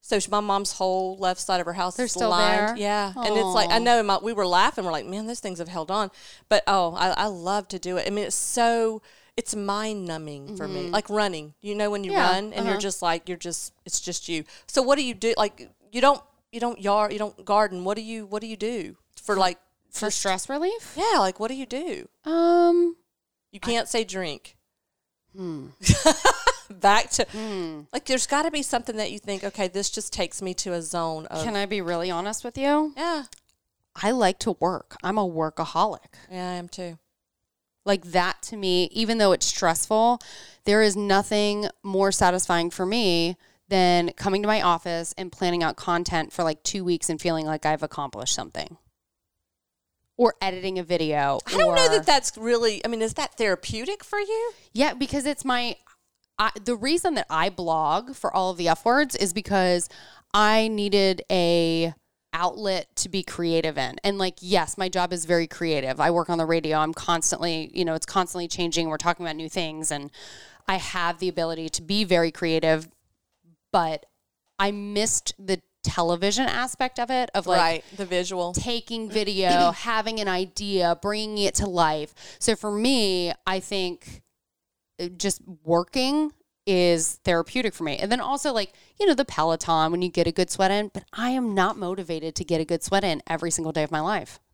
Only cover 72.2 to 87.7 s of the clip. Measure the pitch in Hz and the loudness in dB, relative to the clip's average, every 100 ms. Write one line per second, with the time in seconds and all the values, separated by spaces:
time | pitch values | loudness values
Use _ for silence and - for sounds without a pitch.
72.2 | 165 - 170 160 160 156 160 _ _ _ | 2 0 0 2 4 2 0 _ _ _
73.2 | _ _ 170 165 _ 196 165 156 - _ | _ _ _ _ _ 0 0 -4 -12 _
74.2 | _ _ _ _ 196 208 202 202 220 - | _ _ _ _ -2 -2 -4 -2 0 0
75.2 | - - 196 185 _ _ - - 170 170 | -4 -10 -4 -4 _ _ -6 0 0 2
76.2 | 196 208 262 - 254 - 254 254 240 254 | 0 0 0 -2 -4 -4 -6 -4 -2 -2
77.2 | 247 196 180 180 165 165 - 196 190 180 | 0 -4 2 4 4 0 -6 -10 -2 -2
78.2 | 180 185 175 180 - 240 - 233 220 214 | -2 -2 -2 -2 -2 -4 -4 -8 -4 -2
79.2 | 202 190 185 175 175 180 233 220 220 226 | -2 0 4 6 4 2 -2 -2 -2 -4
80.2 | 202 185 185 - 202 196 175 170 196 208 | -2 -2 -4 -6 -2 2 2 0 -2 -4
81.2 | 214 214 202 - 202 180 160 156 151 - | -4 0 0 0 -2 2 2 2 -6 -14
82.2 | - - - 220 208 208 233 269 208 185 | -20 -4 -2 -2 -2 0 2 4 2 2
83.2 | 175 - - 190 185 202 180 175 - - | -2 -4 -4 -4 -4 -4 -4 -6 -14 -20
84.2 | _ _ _ _ _ _ _ _ 175 180 | _ _ _ _ _ _ _ _ -10 -4
85.2 | 202 - - 165 156 170 175 262 254 294 | -4 -4 -10 -16 0 0 2 0 0 0
86.2 | 302 - _ _ - 185 175 170 160 - | -2 -6 _ _ 0 4 4 4 0 -4
87.2 | - 170 165 247 233 | 0 0 0 -2 -4